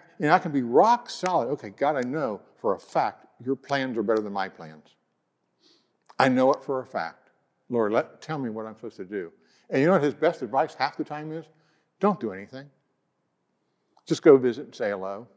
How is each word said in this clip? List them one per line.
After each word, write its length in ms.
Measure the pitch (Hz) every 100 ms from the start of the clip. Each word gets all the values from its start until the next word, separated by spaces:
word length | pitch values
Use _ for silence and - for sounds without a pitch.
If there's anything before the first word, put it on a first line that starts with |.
| - -
and 120 | 147
I 80 | 170
can 120 | 175
be 80 | 139
rock 480 | 120 135 214 240 -
solid. 380 | - 185 165 120
"Okay, 240 | 143 107
God, 260 | 98 139 143
I 100 | 123
know 320 | 156 127 98 - _
for 180 | 110 92
a 40 |
fact 460 | - 165 117 - _ _
your 120 | 123 135
plans 420 | - 139 131 117
are 60 |
better 180 | 104 110
than 100 | 104
my 160 | 98 95
plans. 480 | - 80 78 _ _ _ _ _ _ _ _ _ _ _ _ _ -
I 120 | 135
know 240 | 127 131
it 100 | -
for 160 | - 131
a 60 | 117
fact. 460 | 104 82 - _ _ _ _ _
Lord, 240 | 120 107
let, 300 | 117 160 -
tell 160 | - 156
me 120 | 123
what 160 | 110 110
I'm 100 | 107
supposed 200 | 113 -
to 60 |
do." 300 | 92 101 85 - _ _ -
And 120 | 135
you 60 | 156
know 60 |
what 100 | 185
his 100 | 143
best 280 | - 156 170
advice 320 | 117 135 156
half 220 | - 139 -
the 80 |
time 300 | 151 151 156
is? 100 | 160 156 _ _ _ _ _
Don't 200 | 202 185
do 100 | 113
anything. 380 | 95 98 131 143 _ _ _ _ _ _ _ _ _ _ _ _ _ -
Just 160 | 160
go 160 | 165 135
visit 280 | 123 113 135
and 100 | -
say 160 | 107
hello. 360 | 98 95 101 123